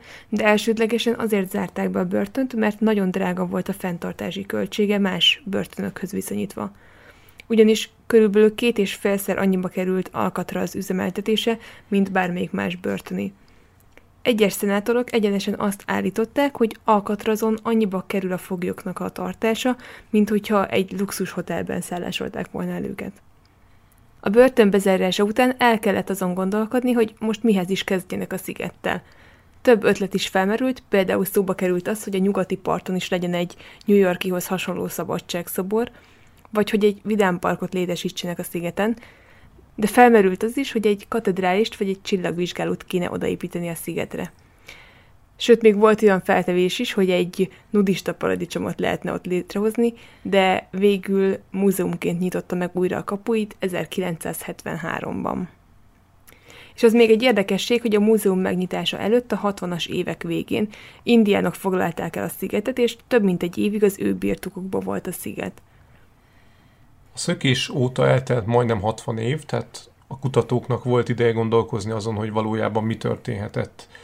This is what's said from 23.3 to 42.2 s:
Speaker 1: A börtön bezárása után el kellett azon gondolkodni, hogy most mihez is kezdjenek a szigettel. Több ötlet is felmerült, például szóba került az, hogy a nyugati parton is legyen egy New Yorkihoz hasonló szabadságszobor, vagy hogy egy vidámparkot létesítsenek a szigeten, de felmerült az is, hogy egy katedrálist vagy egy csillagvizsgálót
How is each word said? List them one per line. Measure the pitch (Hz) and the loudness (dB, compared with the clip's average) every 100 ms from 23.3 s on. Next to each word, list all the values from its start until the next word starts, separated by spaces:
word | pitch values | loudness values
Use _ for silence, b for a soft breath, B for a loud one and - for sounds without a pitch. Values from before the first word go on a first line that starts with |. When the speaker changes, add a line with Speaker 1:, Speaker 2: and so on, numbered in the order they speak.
| _ b b b b b b b _ | _ b b b b b b b _
Speaker 1:
A | - | 2
börtön | 220 254 254 202 | 6 6 6 6
bezárása | 196 196 185 185 180 | 4 4 2 2 2
után | 202 220 254 254 | 2 2 2 4
el | 240 220 | 2 4
kellett | 202 190 185 | 0 -2 -2
azon | 190 185 | -4 -2
gondolkodni, | 180 190 208 220 254 247 | -2 -2 -2 0 0 2
hogy | 240 220 - | 2 0 -2
most | 220 214 | -4 0
mihez | 226 190 180 | 2 2 2
is | 185 | -2
kezdjenek | - 190 - 180 - | -2 -4 -4 -8 -6
a | 185 | -8
szigettel. | - - 180 - - - b b b b b b | -8 -8 -10 -6 -4 -4 b b b b b b
Több | - 220 | 4 4
ötlet | - 196 190 | 4 2 0
is | 190 - | -2 -2
felmerült, | 190 190 226 262 254 - | 0 0 0 -2 -4 0
például | 196 185 196 185 | 0 2 0 0
szóba | 202 190 | 0 0
került | 185 185 180 196 | 0 0 0 -2
az, | 214 | -6
hogy | - 190 | -4 0
a | |
nyugati | 196 196 185 185 | 2 0 -2 -4
parton | - 170 - 185 | -2 -4 -2 -4
is | - | -2
legyen | 185 175 | -2 -2
egy | 175 175 - B B - | -2 -4 -8 B B 4
New | 202 | 6
Yorkihoz | 185 175 185 180 - | 6 2 -2 -4 -4
hasonló | 180 - 180 180 | -4 -4 -6 -6
szabadságszobor, | - 180 175 - 175 170 - 185 220 240 b b b b b b | -6 -6 -6 -6 -8 -6 -6 -2 -2 -2 b b b b b b
vagy | 214 208 | -2 0
hogy | 214 208 | 4 2
egy | 202 | 2
vidámparkot | 202 214 190 175 180 180 180 | 0 2 2 2 -2 -2 -4
létesítsenek | 185 180 170 180 - 175 170 | -2 -2 -4 -6 -6 -6 -8
a | |
szigeten, | 175 175 170 185 214 226 B B B B B B - - | -8 -6 -4 -2 -2 -2 B B B B B B -16 -4
de | 208 | 2
felmerült | - 247 226 190 185 | 8 8 8 6 2
az | 226 262 | -2 -2
is, | 269 | -2
hogy | 226 208 | 0 0
egy | 202 - | 0 -2
katedrálist | 226 208 185 185 190 226 - | -2 0 0 2 2 0 -2
vagy | 196 | -4
egy | 190 | -4
csillagvizsgálót | - 190 | -2 -2